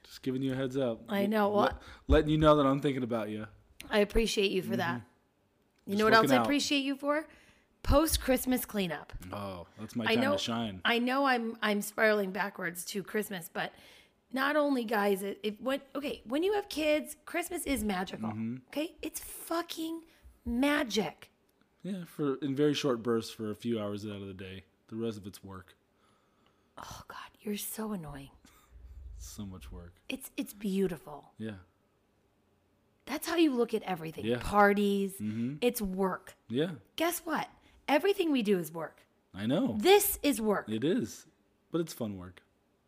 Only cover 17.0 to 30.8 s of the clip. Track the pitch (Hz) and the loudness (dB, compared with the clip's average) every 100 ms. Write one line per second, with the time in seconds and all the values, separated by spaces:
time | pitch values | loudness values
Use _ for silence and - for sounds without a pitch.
17 | - - - 339 349 349 285 262 214 185 | 0 -14 -6 -6 -4 -6 -2 0 0 -2
18 | 190 - 220 107 113 127 _ 277 330 - | -4 -6 -6 -4 -6 -6 _ -6 -6 -6
19 | 311 - - - - 339 339 - 320 330 | -10 -10 -12 -14 -4 -4 -4 -6 -6 -8
20 | 320 _ - _ 240 240 277 294 262 202 | -12 _ -20 _ -4 0 2 2 0 -2
21 | 165 - - _ _ _ _ _ 131 95 | -2 -8 -20 _ _ _ _ _ -8 -8
22 | 87 - 147 135 147 135 147 139 147 120 | -10 -2 -2 0 -2 4 4 4 2 0
23 | 120 117 110 - 107 104 117 113 104 101 | 2 0 0 -8 -6 -4 -2 -2 -2 -6
24 | 107 101 98 95 95 95 - _ _ 113 | -8 -8 -10 -12 -12 -14 -16 _ _ -6
25 | 113 104 98 - 98 92 - _ _ _ | -6 -6 -14 -16 -16 -16 -16 _ _ _
26 | _ _ _ _ _ _ _ - - - | _ _ _ _ _ _ _ -18 -16 -16
27 | - - - _ 214 208 - - 214 202 | -16 -16 -16 _ -8 -6 -6 -6 -6 -6
28 | 151 143 139 - - - _ - - - | -8 -12 -14 -20 -20 -20 _ -20 -20 -18
29 | - - - - 101 92 - 90 87 _ | -16 -16 -14 -12 -12 -12 -14 -14 -16 _
30 | - 262 - - - 202 208 190 | -10 -10 -8 -10 -10 -6 -2 0